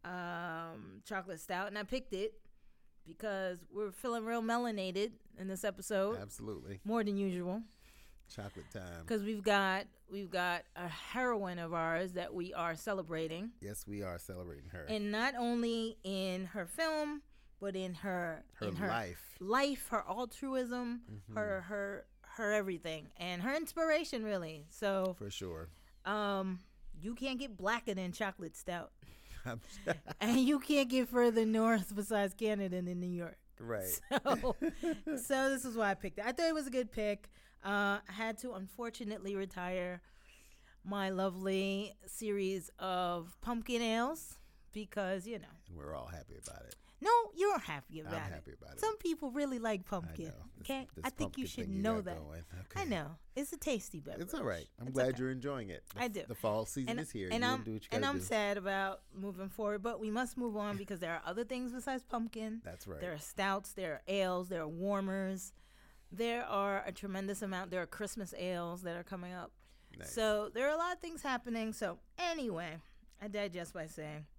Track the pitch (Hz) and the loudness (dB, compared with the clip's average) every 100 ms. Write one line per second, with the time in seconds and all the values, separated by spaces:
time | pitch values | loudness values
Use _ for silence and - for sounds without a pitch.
0 | 170 180 175 175 175 165 165 143 - 92 | -4 -4 -2 -4 -2 -4 -6 -8 -12 -14
1 | - 202 185 165 - 180 202 208 202 262 | -6 -4 -4 -8 -2 -2 0 -2 -2 -2
2 | 254 190 214 - - - - - - - | -2 -2 -2 -4 -20 -20 -20 -20 -20 -20
3 | - 165 214 196 190 180 165 196 208 185 | -18 -6 -2 0 -2 -4 -6 -4 -4 -2
4 | 254 233 220 233 226 233 240 208 190 185 | -2 0 2 2 4 2 2 0 0 2
5 | 214 - - - 190 190 208 190 190 202 | 0 -2 -20 -8 -6 0 -2 -2 0 4
6 | 196 226 101 - 107 95 65 95 208 233 | 4 2 -6 -6 -6 -6 -6 -6 2 2
7 | 208 196 196 180 175 202 220 - - - | 4 4 2 2 0 -2 -6 -14 -20 -20
8 | - - - - 101 - - 104 90 85 | -20 -20 -14 -8 -8 -8 -10 -8 -8 -8
9 | 82 220 202 214 202 202 190 190 - - | -2 0 0 0 6 6 6 2 -2 -12
10 | - 196 190 180 180 175 - - 175 156 | -10 -8 -2 2 2 2 -2 -6 -6 -6
11 | - 247 254 226 190 175 165 170 165 165 | -4 0 2 2 0 -2 -2 2 4 4
12 | 185 180 175 190 180 - 170 160 - 196 | 2 0 -2 -2 -2 0 0 0 0 0
13 | 165 160 160 165 220 233 202 208 - 101 | 0 0 0 -2 -4 -6 -8 -6 -4 -2
14 | 95 85 - 92 90 71 - 92 78 214 | -2 -4 -6 -6 -6 -8 -8 -8 -2 0
15 | 208 214 247 247 240 240 233 233 226 220 | 0 2 0 2 2 2 2 2 0 -4
16 | 185 196 190 185 185 208 170 - 320 311 | -4 0 0 -2 -4 -4 -4 0 2 2
17 | 302 294 - - - - 196 185 185 165 | 0 -2 -8 -20 -20 -6 -4 -2 -2 -2
18 | 202 180 175 156 - - 214 170 190 117 | -2 0 0 -4 -10 -4 -2 0 2 2
19 | 98 87 - - 185 247 277 269 - 220 | 0 -6 -12 -8 2 4 4 2 0 -2
20 | - 196 247 - 269 262 247 247 240 240 | 0 -4 -4 -4 -2 0 0 -2 -2 -4
21 | 233 202 - 220 208 190 185 208 202 202 | -8 -12 -6 -2 0 -2 -2 -4 -2 -4
22 | - - - - 214 214 196 170 170 160 | -10 -20 -14 -2 4 4 4 -2 -4 -6
23 | - - 175 180 208 285 320 - 320 302 | -8 -8 -4 0 2 2 0 2 6 6
24 | 311 247 220 196 165 160 151 - 208 196 | 4 -2 0 0 -2 -8 -14 0 2 4
25 | 185 175 101 - 95 80 82 - - - | 4 0 -6 -4 -4 -4 -6 -12 -20 -8
26 | - 208 202 196 190 180 - - - 165 | -2 2 4 2 0 -2 -8 -16 -12 -6
27 | 185 233 269 254 277 190 185 233 220 190 | -6 -2 -2 -2 -4 -2 2 2 2 0
28 | 180 180 202 185 165 - - 175 - - | -2 0 -2 -2 -10 -8 -4 -4 -6 -14
29 | - - - - 135 117 - - - 170 | -20 -20 -14 -8 -6 -6 -8 -6 0 0
30 | - - 208 240 262 294 - 294 262 262 | -2 0 6 8 8 6 6 6 6 4
31 | 240 247 240 226 220 220 226 226 180 208 | 4 8 8 8 6 6 8 6 4 -2
32 | 202 214 202 190 220 208 190 180 180 180 | 2 4 4 2 2 2 2 0 0 -2
33 | 180 175 170 - - - 113 110 92 - | -2 -2 -4 -8 -20 -12 -2 -2 0 -2
34 | - 277 - 233 254 - 320 - 339 311 | 2 2 4 4 4 2 0 0 -2 0
35 | - 285 - 269 269 269 254 226 208 190 | -2 -2 2 4 4 2 0 2 2 2
36 | 196 - 214 254 330 311 269 254 226 220 | -2 -2 -2 4 4 4 2 0 0 0
37 | 214 208 - - - - 196 202 202 202 | 2 0 -4 -20 -20 -10 0 2 4 2
38 | 202 196 220 220 254 190 190 - 233 220 | -2 -2 -2 -2 -4 -6 -8 -4 -6 -4
39 | 220 214 196 202 196 185 180 185 180 180 | -4 -4 -2 -2 -2 -2 -2 0 0 -4
40 | - - - - - - - - 185 202 | -10 -20 -20 -20 -20 -20 -20 -12 -4 0
41 | 190 185 190 185 190 190 196 196 208 - | 2 4 2 2 2 4 4 0 -2 -8
42 | - - 220 202 190 190 160 - 190 180 | -12 -4 0 2 2 0 -4 -6 0 2
43 | 180 175 170 - - 240 226 240 233 226 | 2 0 -4 -8 -2 -2 2 2 4 4
44 | 247 320 - - - - - 214 208 - | 2 0 -8 -14 -18 -20 -12 -10 -4 -2
45 | 190 190 190 220 156 - - 87 71 76 | 0 0 -2 -8 -8 -18 -14 -10 -6 -6
46 | 62 80 67 64 - - 60 - - - | -6 -10 -10 -12 -12 -12 -14 -16 -18 -2
47 | 403 466 427 339 403 349 - 147 - 160 | 6 6 6 4 4 4 0 -6 -6 -10
48 | 156 165 156 - - - - - 427 427 | -4 -4 -2 -6 -10 -14 -14 0 0 2
49 | 339 320 285 254 285 254 226 208 185 196 | 0 0 0 0 2 2 2 0 0 -2
50 | 165 160 160 - - - - 269 262 - | -2 -6 -6 -8 -12 -12 -4 -4 -4 -6
51 | 262 - 294 269 254 - 196 196 208 220 | -6 -2 -4 -2 -6 -4 -2 2 4 2
52 | 180 165 151 113 82 90 - - 370 190 | 0 -6 -8 -10 -10 -12 -6 -2 0 0
53 | 147 165 - - 285 311 - 240 - 165 | -2 -8 -8 -4 -4 -2 0 0 0 -10
54 | 143 - 180 311 170 87 78 - 120 131 | -8 -8 -4 -2 0 -2 -4 -10 -4 2
55 | 127 127 127 131 135 139 101 87 - - | 2 2 -2 -2 -2 -4 -4 -8 -8 -4
56 | 247 202 - 117 220 110 110 - 175 233 | -2 -2 -6 0 2 2 0 -2 -2 -2
57 | 160 110 92 226 240 - 110 110 - - | -2 -4 0 2 4 2 0 -4 0 2
58 | 277 285 92 220 208 202 185 196 196 190 | 2 0 2 2 4 2 2 2 0 -2
59 | - 190 196 180 190 - 208 208 214 220 | -10 -8 -6 -4 -8 -2 0 0 -2 -2
60 | 220 214 247 - 240 214 208 202 196 190 | 0 0 0 0 -2 0 -2 -2 -4 -4
61 | 170 165 160 185 240 254 247 247 254 262 | -2 -2 -2 -2 -2 -2 -4 -4 -2 -4
62 | - 240 226 220 220 226 - 180 - 87 | -2 -2 -2 -4 -4 -6 -8 -10 -8 -6
63 | 180 151 - - 196 196 196 - 180 147 | -4 -4 -6 0 2 2 -2 -6 -4 -4
64 | - 196 185 180 180 180 156 156 196 202 | 0 2 4 2 0 -2 -2 0 2 2
65 | 190 190 190 190 - - - - - - | 2 0 0 -2 -6 -14 -20 -20 -20 -20
66 | - 180 233 233 - 202 202 196 - 180 | -16 -2 0 0 0 2 2 2 -2 -6
67 | 202 190 196 196 202 185 185 180 170 - | -4 -2 -2 -2 -2 -2 -2 -2 -2 -4
68 | 202 - 185 - 180 175 170 180 180 170 | -4 -4 -6 -4 -2 0 -2 -4 -4 -6
69 | 170 190 180 180 - - - - - - | -6 -8 -6 -8 -10 -14 -20 -20 -20 -12
70 | - 226 220 214 208 226 277 311 339 359 | -6 2 4 4 2 2 2 4 2 0
71 | 349 330 285 247 247 226 220 220 196 170 | -4 -4 0 0 0 -2 -2 0 -2 -4
72 | - - 349 330 247 165 170 156 - - | -12 -2 0 0 0 -2 -4 -8 -14 -20
73 | - - 208 208 202 175 170 185 160 - | -20 -12 -4 -2 -2 -2 -6 -6 -8 -6
74 | 151 151 147 | -8 -8 -12